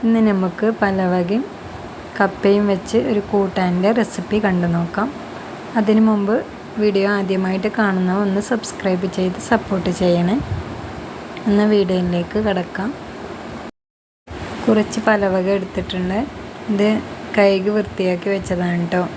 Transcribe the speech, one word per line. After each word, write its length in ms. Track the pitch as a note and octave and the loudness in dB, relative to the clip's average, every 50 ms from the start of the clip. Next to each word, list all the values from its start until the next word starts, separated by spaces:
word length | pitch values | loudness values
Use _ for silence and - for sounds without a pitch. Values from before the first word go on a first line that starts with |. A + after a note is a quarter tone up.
| - | 4
ഇന്ന് 160 | A3+ A3+ A3+ A3 G#3+ | 4 4 4 4 4
നമുക്ക് 400 | G3+ F#3+ F#3 F3+ F3 - - G#3+ A3+ A3 | 4 4 2 0 0 0 0 0 2 2
പലവകയും 600 | G#3 G3 G3 F#3+ F#3 F3+ F3 F3+ F3 F3 G3+ A#3 C#4+ - - - - - - - - - - - - - - - | 0 0 2 0 0 2 2 2 2 0 0 -2 -2 -4 -10 -14 -14 -14 -14 -14 -14 -14 -14 -14 -14 -14 -2 0
കപ്പയും 460 | G3+ F#3+ F#3+ - - G3+ G3+ G3+ G#3 G3+ | 0 0 0 0 2 4 4 4 4 2
വെച്ച് 280 | G3 F3+ - - - A3+ B3 C4+ | 0 -2 -2 0 0 0 2 2
ഒരു 100 | A3+ G#3 G3+ - | 0 -2 -2 0
കൂട്ടാൻ്റെ 580 | - G3+ G3 F#3 F3+ G3+ F#3 F3+ F3 F3+ F#3 G3+ A#3 A#3+ | 0 2 2 2 0 0 0 2 2 2 2 2 4 2
റെസിപ്പി 400 | A3 A3 - - F3+ - G#3+ G#3+ G#3+ | 0 0 -2 -8 -4 -2 -2 2 2
കണ്ടു 220 | G3+ F#3 F3+ F3 F3 E3+ | 2 2 2 2 2 2
നോക്കാം. 320 | E3+ E3+ E3+ - - G#3 C#4 - - - - - - - - - - - - - A#3+ | 0 0 -2 -2 -2 -2 -2 -4 -8 -12 -12 -12 -12 -12 -12 -14 -14 -14 -2 0 0
അതിനു 240 | G#3 G3+ G#3+ A3 A3 | 4 6 6 6 6
മുമ്പ് 280 | A3 G#3+ G#3 G3+ G3 G#3+ C4+ - - - - - - - A3 G#3 | 6 4 2 2 2 0 0 0 -4 -12 -16 -16 -10 -4 0 0
വീഡിയോ 240 | G#3+ G3 G3 G3 G3+ G#3 | 2 4 4 2 2 2
ആദ്യമായിട്ട് 560 | G3+ F#3+ F#3 F#3+ F#3+ F#3+ F#3 F#3+ F#3+ F#3 G#3+ G#3 - | 0 0 0 0 0 0 0 0 0 -2 -2 0 2
കാണുന്നവർ 420 | G#3+ G3+ F#3+ F#3 F#3 F#3 F3+ G3 G#3 G3 | 2 2 2 2 2 2 2 2 2 2
ഒന്ന് 160 | F#3+ G3 G#3 - | 0 0 0 0
സബ്സ്ക്രൈബ് 580 | B3+ A3+ - - - - - G3 F#3 F3+ F#3 F#3+ F3+ - | -2 -2 -2 -6 -10 -4 -2 0 0 0 -2 -2 -2 0
ചെയ്ത് 220 | F#3 F#3 F3+ - - - | -2 -2 -2 -4 -2 0
സപ്പോർട്ട് 420 | A#3 A3 A3 - G3+ F3+ E3+ F#3 F3 - | 0 0 0 0 -2 -2 0 -2 0 2
ചെയ്യണേ. 360 | F#3 F3+ F3 F3 F3 F3+ G#3 C#4 C#4+ - - - - - - - - - - - - - - - - - - - - A3+ | 2 4 4 4 4 2 2 0 -2 -4 -6 -6 -6 -8 -10 -10 -12 -12 -12 -12 -12 -12 -12 -12 -14 -12 -12 -4 0 2
എന്നാൽ 200 | G3+ G3+ G#3 G#3+ G#3+ | 4 4 6 6 4
വീഡിയോയിലേക്ക് 600 | G#3 G3 F3+ F#3+ F#3 F3+ F3+ F3 F3 F3 - - G#3 G#3+ G#3+ | 4 4 4 2 0 2 0 0 0 -2 -2 -2 0 0 0
കടക്കാം. 420 | G3 F#3 F3 - - - F#3+ A3+ D4 - - - - - - - - - - - - - - - - _ _ _ _ _ _ _ _ _ _ - - - - - - - - - | 0 0 -2 -6 -6 -6 -6 -6 -6 -8 -12 -14 -14 -12 -12 -12 -12 -12 -12 -12 -12 -12 -12 -14 -16 _ _ _ _ _ _ _ _ _ _ -14 -12 -10 -10 -10 -10 -4 0 2
കുറച്ച് 340 | A3 G#3+ G#3 - - - G#3+ A#3 | 2 2 2 0 -2 0 2 2
പലവക 420 | G#3+ G3+ G3+ G3 F#3 F#3+ F3+ F#3+ G3+ G3 | 2 4 2 2 2 2 2 2 0 0
എടുത്തിട്ടുണ്ട്. 640 | F#3 F#3 - - F#3 - - F3+ F3+ F3+ F#3+ G#3 C4+ D4 - - - - - - - - | -2 -4 -6 -6 -6 -4 -4 -4 -2 -2 -2 -2 -2 -4 -8 -14 -14 -14 -14 -12 -4 -2
ഇത് 180 | G#3 G3+ G3+ G#3+ G#3+ - - - - - - - - G#3+ | 0 2 4 4 2 2 -2 -6 -12 -12 -12 -4 2 4
കഴുകി 340 | G3+ G3 G3 F#3+ F#3 G3+ G#3 G#3+ | 4 6 4 4 0 0 0 0
വൃത്തിയാക്കി 520 | G#3 - - - F#3+ F#3 F3+ F3 F3+ G3+ G3 | -2 -2 -4 -2 0 0 0 0 0 -2 -2
വെച്ചതാണ് 540 | G3 F#3 - F#3 F3 F3+ F3 F3 E3+ F3 E3+ - | -2 -2 -2 -2 0 0 0 0 0 0 0 0
ട്ടോ. 80 | F3+ F3+ F3 - | 0 0 -2 -4